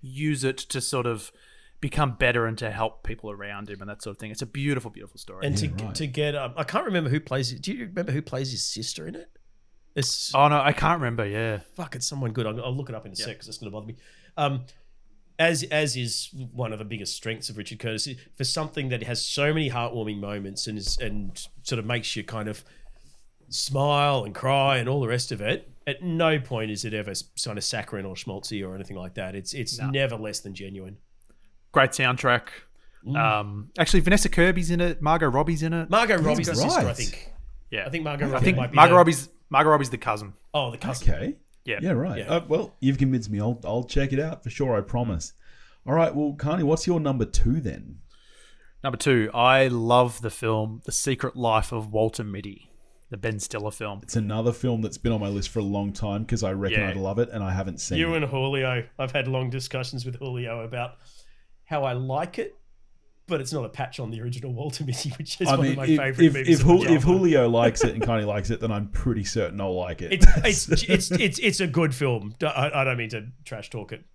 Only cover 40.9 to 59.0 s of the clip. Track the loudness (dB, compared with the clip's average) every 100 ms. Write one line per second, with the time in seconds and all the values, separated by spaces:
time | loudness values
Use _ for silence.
40.9 | 2 4 4 0 -8 _ _ -8 -4 0
41.9 | 0 0 -4 -2 -2 0 -2 -2 0 0
42.9 | 4 2 2 -2 -2 -2 -2 -4 -4 0
43.9 | 0 2 0 -2 -6 -10 -4 0 0 0
44.9 | -2 -2 -4 -6 -14 -20 -20 -20 -18 -2
45.9 | 2 2 2 -2 -2 -2 0 2 2 2
46.9 | 0 2 0 2 6 6 4 -2 -8 -12
47.9 | -18 -20 -20 _ -20 -20 -20 -20 -8 -6
48.9 | -2 4 4 4 4 6 8 6 2 4
49.9 | 6 6 0 -8 -4 0 0 0 -6 -4
50.9 | -2 0 -2 -2 -2 2 2 2 -4 -4
51.9 | 2 2 0 -8 -6 -10 -14 -20 -20 -20
52.9 | _ -16 -6 -4 -4 -6 -6 -6 -6 -8
53.9 | -10 -6 -4 -2 0 0 0 -2 -2 -4
54.9 | -4 -2 -2 -2 -4 -4 -4 -2 -2 -4
55.9 | -4 -4 -4 -2 -2 -2 -2 0 0 0
56.9 | -2 -4 -2 -2 -2 -4 -2 -4 -6 -4
57.9 | -2 0 0 -2 -2 -2 -2 -2 -2 -6
58.9 | -8